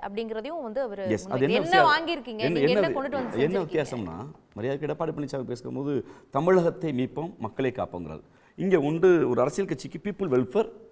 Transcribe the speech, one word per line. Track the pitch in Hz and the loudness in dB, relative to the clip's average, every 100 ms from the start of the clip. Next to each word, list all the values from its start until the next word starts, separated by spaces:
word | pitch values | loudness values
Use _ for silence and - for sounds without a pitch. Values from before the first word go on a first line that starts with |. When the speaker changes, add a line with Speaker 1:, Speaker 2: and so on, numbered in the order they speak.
| 202 | -8
Speaker 1:
அப்படிங்கிறதையும் | 208 226 220 247 330 | -6 -6 -6 -6 -8
வந்து | 240 214 | -6 -4
அவரு | 254 202 185 | -4 -4 -4
Speaker 2:
எஸ், | 110 185 | -4 -2
அது | 127 139 | 0 2
Speaker 1:
முன்வை-, | |
Speaker 2:
என்ன | 233 339 | 2 4
Speaker 1:
என்ன | 370 | 6
Speaker 2:
வித்தியா-, | 330 | 6
Speaker 1:
வாங்கியிருக்கீங்க? | 302 330 320 247 214 | 4 0 -6 -6 -4
Speaker 2:
என்ன, | 220 165 | -2 2
Speaker 1:
நீங்க | 143 | 4
Speaker 2:
என்ன | 208 185 | 4 2
Speaker 1:
என்ன | |
Speaker 2:
வி-, | |
Speaker 1:
கொண்டுட்டு | - 277 | 0 -4
வந்து | 285 240 117 | -4 -4 0
Speaker 2:
என்ன | 147 180 | 0 0
Speaker 1:
செஞ்சிருக்கீங்க? | |
Speaker 2:
வித்தியாசம்னா, | 156 156 139 123 90 82 139 - _ | -2 -2 -2 -4 -6 -8 -12 -16 _
மரியாதைக்கு | 101 120 143 147 | -6 -4 -4 -4
எடப்பாடி | 156 160 | -4 -4
பழனிசாமி | 143 139 139 | -4 -6 -6
பேசும்போது | 117 120 127 127 143 135 - - _ | -6 -8 -8 -6 -2 -2 -4 -12 _
தமிழகத்தை | 139 170 190 170 160 160 | 0 6 6 4 0 -2
மீட்போம், | 127 127 - 170 - | -2 -2 -4 -8 -8
மக்களை | 107 - 131 120 | -8 -2 -2 -2
காப்போங்கிறாரு. | 85 90 80 78 - _ _ - | -6 -6 -10 -12 -16 _ _ -6
இங்க | 175 165 | 2 4
ஒன்று | 143 165 185 170 127 | 4 4 6 6 4
ஒரு | 117 | 2
அரசியல் | 131 170 190 | 2 0 -4
கட்சிக்கு | 151 - - 208 | -4 -8 -10 -8
people | - 185 | -4 2
welfare | 127 123 208 - - - | 2 2 0 -2 -6 -20